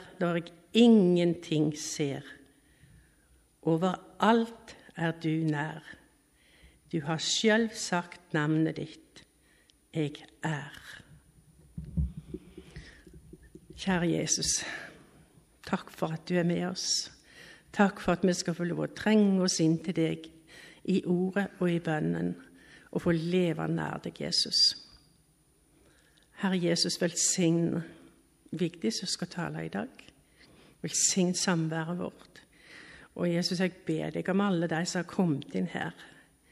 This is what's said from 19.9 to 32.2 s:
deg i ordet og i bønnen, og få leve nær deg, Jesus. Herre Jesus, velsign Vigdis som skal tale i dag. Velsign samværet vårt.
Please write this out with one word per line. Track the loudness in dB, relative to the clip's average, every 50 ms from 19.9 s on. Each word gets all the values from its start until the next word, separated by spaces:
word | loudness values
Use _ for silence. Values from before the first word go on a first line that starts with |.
| -2
deg | 0 0 0 -2 -4 -8 -14 -20 -20 -20 -20 -20 -20 -20 -20 -20 -10 -2 0
i | 0 0 2 0
ordet | 0 0 0 0 0 -2 -2 -2 -2 -2
og | 0 0
i | 0 0
bønnen, | 0 -2 -2 0 0 -2 -2 -2 -2 -4 -4 -6 -12 -20 -20 -20 -20 -20 -20 -20 -20 -8
og | -8 -2 0
få | 0 0
leve | 0 0 0 0 2 2 2 0 -2 -2 -2
nær | -2 -2 -4 -4 -6 -8 -8
deg, | -10 -10 -8
Jesus. | -6 -2 0 0 0 0 2 2 2 2 0 -2 -10 -20 -20 -20 _ _ _ _ _ _ _ _ _ _ _ _ _ _ _ _ _ -20 _ _ _ _ _ _ _ _ _ -4
Herre | -2 0 0 0
Jesus, | 2 0 2 2 0 -2 0 0
velsign | -2 -2 0 0 0 0 2 2 2 4 4 4 2 0 0 -2 -4 -6 -14 -20 -20 -20 -20 _ _ _ _ _ _ -12
Vigdis | -6 -4 -4 -4 -4 -4 -4 -4 -4 -4
som | -6 -6
skal | -6 -6 -8 -8
tale | -8 -8 -8 -6 -6 -8 -8
i | -6
dag. | -6 -8 -8 -8 -12 -18 -20 -20 -20 _ _ _ _ _ -20 -20 -20 -20 -20 -20 -16 _
Velsign | -10 -4 -2 0 0 2 4 2 2 2 2 0
samværet | 0 0 2 2 0 0 -2 -4 -4 -4 -4 -6
vårt. | -6 -8 -10 -14